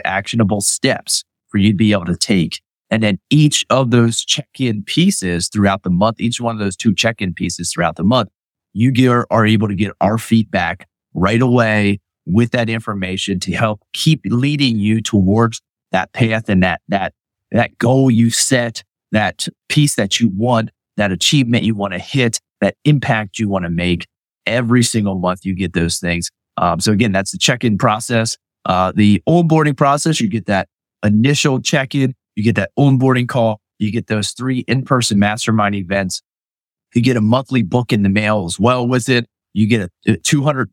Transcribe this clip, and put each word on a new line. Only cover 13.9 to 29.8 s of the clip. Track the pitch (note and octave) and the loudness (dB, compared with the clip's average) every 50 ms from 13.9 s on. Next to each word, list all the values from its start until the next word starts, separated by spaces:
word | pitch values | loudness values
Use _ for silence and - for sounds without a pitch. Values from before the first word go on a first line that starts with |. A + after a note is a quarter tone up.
keep | - - - D#3+ D#3 - - | -10 -2 0 0 0 0 -2
leading | G2 A#2 A#2+ C3+ D3 D3+ C#3+ C#3+ B2 A2+ G#2 | -2 -2 0 0 0 0 0 0 0 0 0
you | G2+ G#2+ A2 A2+ | 0 0 0 -2
towards | G#2 - - G2+ F#2 F#2+ G#2 A2+ A#2 A2 A2 - - _ _ _ _ _ | -2 0 0 2 2 2 2 2 2 0 0 -6 -16 _ _ _ _ _
that | - F#2 E2+ - | -4 -4 -4 -4
path | - - A#2 A2+ A2 A2+ A2+ - | -2 -2 -2 0 0 -4 -2 0
and | G2+ F#2 | 2 2
that, | F#2 F#2 E2+ - - - | 2 2 -2 -4 -6 -6
that, | G2+ G2 F#2 E2 - _ _ _ _ _ _ _ | -6 -4 -4 -6 -10 _ _ _ _ _ _ _
that | - A2+ - - - _ | -2 -2 -2 -2 -4 _
goal | A2+ A#2 C3 C3+ C3+ C3 | 0 2 2 4 4 4
you | A#2 A2+ A#2 A#2 | 4 4 2 2
set, | A2 - - - C3+ B2 A#2+ A#2 - - - _ _ _ _ _ | 2 -2 -2 -2 -2 -2 -2 -4 -8 -12 -18 _ _ _ _ _
that | - G#2+ G#2 F#2 - - - - - _ _ - | -2 0 0 -2 -4 -6 -10 -10 -10 _ _ -2
piece | - D3+ D3 C#3+ - | 2 2 2 2 2
that | - G#2 G2 - - | -2 -2 -2 0 0
you | A#2+ G#2 F#2 | 0 0 0
want, | G2 A2+ B2 B2 A2+ A2 - - _ _ _ _ | 0 0 0 0 0 -2 -4 -10 _ _ _ _
that | - G#2 G2+ | -4 -2 -2
achievement | F#2 F2 - - - C#3+ C3 A#2 B2 A2+ E2+ | -2 -2 -2 0 2 2 2 2 0 0 0
you | A2 A2 | 0 -2
wanna | G2+ G2+ G2 F2+ F#2 | -2 -4 -6 -6 -8
hit, | - - - C3+ B2 A#2 - - - _ _ _ | -10 -4 -2 0 0 0 -2 -6 -10 _ _ _
that | G2+ G2 - - _ | -2 -2 -2 0 _
impact | D3+ D3+ C3 - - A2+ A2 G#2+ G2 - - | 2 2 2 2 0 -2 -2 -2 -6 -6 -4
you | A2 G2+ | -4 -2
wanna | G2+ F#2 F2 E2+ | -2 -2 -4 -4
make. | E2+ E2+ F2 F2+ F2 E2 - - _ _ _ _ _ _ _ | -4 -2 0 0 0 -2 -4 -12 _ _ _ _ _ _ _
Every | G2 A2+ B2 A#2+ A2+ B2 B2 | -2 -2 -2 0 2 2 2
single | A#2 - - A2+ G2+ G2+ F#2+ F#2 | 2 2 0 0 -2 -2 -2 -2
month | F2+ F2+ F#2 - - | -2 -2 -4 -4 -6
you | F#2+ F#2 | -6 -4
get | F2+ F#2+ E2+ | -2 -4 -2
those | - E2+ E2+ E2+ - - | -2 -2 -2 -2 -2 -4
things. | F2+ E2+ E2+ E2+ E2+ - - _ _ _ _ | -4 -4 -4 -4 -6 -8 -12 _ _ _ _
Um, | - F2 F2 E2 E2+ | -2 0 0 0 0
so | - A2 | 0 0
again, | G#2 G2 A#2+ G#2+ | 2 2 2 0
that's | F#2+ F#2+ G2 - | 0 -2 -4 -4
the | - - | -4 -2
check-in | - - B2+ A#2 B2+ A2+ G#2 F#2 | -2 -2 0 0 0 -2 0 0
process. | - A#2 G#2+ A2 - - B2 A2+ A2 A2 - - _ _ _ _ _ | 0 0 0 -2 -2 -2 -2 0 0 -2 -6 -10 _ _ _ _ _
Uh, | - F#2 F2+ F#2 F#2 - | -2 0 0 0 0 2
the | F#2+ G#2 G#2 G2+ - - - | 4 4 4 4 4 2 2
onboarding | D#3+ F3 F3 D#3 D#3+ D#3 D#3 D3+ C3+ | 2 2 4 4 2 2 2 0 0
process, | - | 2